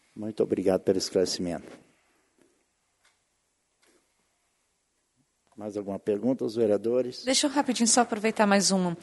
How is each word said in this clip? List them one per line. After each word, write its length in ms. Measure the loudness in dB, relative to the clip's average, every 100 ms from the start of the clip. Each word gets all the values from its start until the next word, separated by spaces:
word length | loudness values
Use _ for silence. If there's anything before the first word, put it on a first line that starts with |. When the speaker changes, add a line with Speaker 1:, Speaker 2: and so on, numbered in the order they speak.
| _
Speaker 1:
Muito 280 | -12 -8 -2
obrigado 380 | -2 0 2 2
pelo 180 | 2 0
esclarecimento. 880 | 0 0 0 -2 -6 -6 -10 -20 _ _ _ _ _ _ _ _ _ _ _ _ _ _ _ _ _ _ _ _ _ _ _ _ _ _ _ _ _ _ _ _ _ _ _ _ _ -14
Mais 200 | -10 -8
alguma 220 | -6 -6
pergunta, 460 | -2 0 0 -2
os 120 | -2 0
vereadores? 680 | 2 2 2 0 -2 -6
Speaker 2:
Deixa 220 | -2 0 0
eu 40 |
rapidinho 360 | 0 0 0 2
só 140 | 2
aproveitar 460 | 2 0 -2 2 4
mais 240 | 4 4
uma. 260 | 2 0 -4